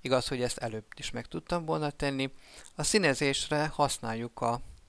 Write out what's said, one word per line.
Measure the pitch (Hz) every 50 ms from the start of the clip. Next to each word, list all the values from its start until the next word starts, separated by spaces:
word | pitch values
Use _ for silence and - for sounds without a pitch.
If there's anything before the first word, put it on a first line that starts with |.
Igaz, | - 127 131 127 - -
hogy | 143 123 123
ezt | 120 - -
előbb | 123 113 110 110 - - -
is | - 123 -
meg | - 120 117
tudtam | - - 160 - - 175 175 165
volna | 160 160 156 151 147
tenni. | - - 147 139 139 135 135 131 - - - - - - - - -
A | - 151
színezésre | - - 214 185 147 131 - 151 139 131 - - - 151 147 151
használjuk | 156 - - 147 135 - - - 113 113 113 120 117 - -
a, | 123 117 117 120 - - - - -